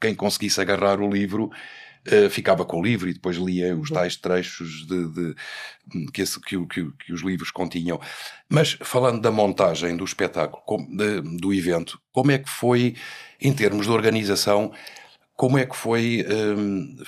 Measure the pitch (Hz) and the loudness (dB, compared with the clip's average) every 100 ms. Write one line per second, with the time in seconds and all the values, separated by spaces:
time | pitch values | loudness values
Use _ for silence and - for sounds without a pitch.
0 | 113 98 101 - 104 - 95 98 98 98 | -4 -2 -2 -2 -2 -2 0 2 2 2
1 | 101 101 101 104 113 - - - - _ | 0 0 -2 -2 -4 -8 -18 -20 -20 _
2 | - 104 101 - - 90 90 85 98 113 | 4 6 6 4 2 2 2 0 0 0
3 | 92 82 92 87 92 90 90 85 73 90 | -2 -4 -4 -2 -2 0 0 -2 -2 0
4 | 87 - 90 90 90 - 85 78 78 92 | -2 -2 0 0 0 -8 -12 -12 -6 -4
5 | 82 80 82 71 - - - - - 87 | -4 -4 -4 -6 -12 -14 -16 -18 -10 -8
6 | 76 - 92 - - 95 85 - 78 - | -6 -4 -4 -6 -6 -6 -4 -6 -6 -8
7 | - 85 95 90 82 - 87 87 85 82 | -10 -6 -4 -4 -6 -6 -6 -4 -4 -4
8 | - - - - _ 147 151 - - 127 | -8 -14 -16 -18 _ 2 2 0 -2 2
9 | 127 113 113 107 101 92 95 78 85 85 | 2 2 2 4 2 4 2 2 -2 -2
10 | 92 - 90 85 76 - - 85 71 92 | -4 -2 -2 0 -2 -4 -4 -4 -4 -2
11 | 104 101 78 85 92 98 87 85 - - | 0 -2 -4 -4 0 0 2 0 -2 -12
12 | _ 131 143 135 139 - 123 123 123 117 | _ 2 4 2 0 -2 2 4 2 -2
13 | - - - _ 135 135 101 101 101 113 | -12 -16 -20 _ 0 4 2 2 2 4
14 | 110 110 101 98 - 101 107 - - - | 4 2 2 2 4 2 2 -6 -18 -20
15 | - _ _ - 131 139 127 - 113 117 | -20 _ _ -2 2 4 2 -4 0 0
16 | 117 117 - 110 107 104 104 98 69 64 | 2 0 0 0 0 0 0 -2 -6 -12